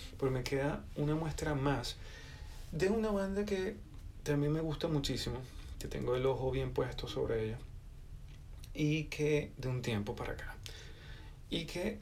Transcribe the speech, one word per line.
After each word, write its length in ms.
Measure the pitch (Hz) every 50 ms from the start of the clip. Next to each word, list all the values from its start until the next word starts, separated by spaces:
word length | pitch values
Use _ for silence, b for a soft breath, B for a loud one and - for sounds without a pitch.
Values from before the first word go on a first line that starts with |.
| B B B
porque 160 | - 139 131
me 100 | 131 127
queda 400 | 123 - 139 135 139 147 165 - - - -
una 180 | - 147 151 151
muestra 400 | 160 165 156 143 - 156 156 147
más 420 | 135 135 143 139 120 113 - - B B B B B B B B B B B B B B B
de 160 | 170 156 185 190
una 220 | 220 226 214 214
banda 340 | 202 196 196 196 196 202 208
que 320 | 208 202 190 185 202 - - - - - - - - - -
también 300 | - 147 147 143 143 147
me 80 | 151 160
gusta 280 | 160 160 147 - - 160
muchísimo, 480 | 156 143 139 - 131 117 - 123 120 127 131 B B B B B B -
que 80 | -
tengo 300 | - - 135 123 123 123
el 80 | 127 127
ojo 260 | 135 131 117 131 131
bien 220 | 127 131 131 131
puesto 360 | - 143 135 123 131 - - 127
sobre 360 | - - - - 113 113 110
ella, 140 | 110 110 120 - - - - - - - - - - - - - - - - - - - - - -
y 320 | - - 156 147 151 160 147
que 480 | - - - 147 151 151 147 147 - - -
de 100 | 127 131
un 140 | 127 123
tiempo 340 | - 127 110 101 101 - 110
para 160 | - 123 -
acá, 240 | - - - - - - B B B B B B B B B B B B B B B B - -
y 160 | - 165 160
que 320 | - - 175 185 214 208 -